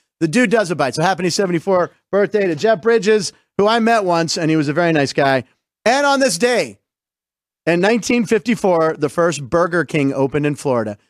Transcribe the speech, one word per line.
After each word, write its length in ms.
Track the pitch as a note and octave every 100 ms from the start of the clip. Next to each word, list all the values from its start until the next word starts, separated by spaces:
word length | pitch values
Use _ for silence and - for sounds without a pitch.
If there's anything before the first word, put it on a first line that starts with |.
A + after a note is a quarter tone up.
| _ -
The 80 | D#3+
dude 240 | F3+ B3
does 180 | A3+ F#3
abide. 240 | E3 C#3 C3+
So 60 |
happy 260 | E3+ F3 F3+
seventy-four 600 | - G3 F3 F#3+ F#3 E3 _ _
birthday 360 | G3 G3+ G#3 G3
to 80 | D3+
Jeff 260 | G#3 A3
Bridges, 500 | G#3+ A#3 F#3+ G#3+ F#3 - _ -
who 100 | G3+
I 120 | A#3
met 240 | A3+ A#3 F#3+
once, 320 | E3+ E3 -
and 120 | D#3
he 60 | D#3+
was 100 | D3
a 40 |
very 180 | D3 F3
nice 180 | D#3+ C#3
guy. 300 | - C#3 C3+ A2+ _ _ _ -
And 200 | C4 C#4+
on 140 | C#4
this 160 | C4+ E3+
day, 420 | A#3+ A#3+ C#3 G2 _ _ _ _ _ _ _ _ -
in 140 | F3
nineteen 440 | F#3+ A#3 - A#3+ G#3+
fifty-four, 720 | A3 - A3 G3+ E3+ D#3+ D#3
the 120 | C#3+
first 400 | - E3+ C#3+ C3
Burger 340 | E3+ F3 E3+ D3
King 280 | D#3+ C#3
opened 320 | C3+ C#3 D3+ D3
in 100 | C#3+
Florida, 420 | C#3+ B2 G#2+ G#2 _